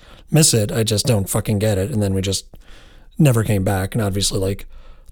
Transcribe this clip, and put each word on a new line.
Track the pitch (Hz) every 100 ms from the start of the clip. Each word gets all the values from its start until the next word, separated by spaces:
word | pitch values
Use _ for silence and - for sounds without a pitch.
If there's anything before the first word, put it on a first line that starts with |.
| - - -
miss | 151 160
it. | 113 104
I | 117
just | 110 104
don't | - 107 92
fucking | 113 107 104
get | 110 95
it. | 98
And | 107
then | 101
we | 95
just | 98 92 - - - - - - - -
never | 147 117
came | 104 101
back. | 95 98 95
And | 123
obviously, | 101 98 95 101
like, | 95 98 - - - - -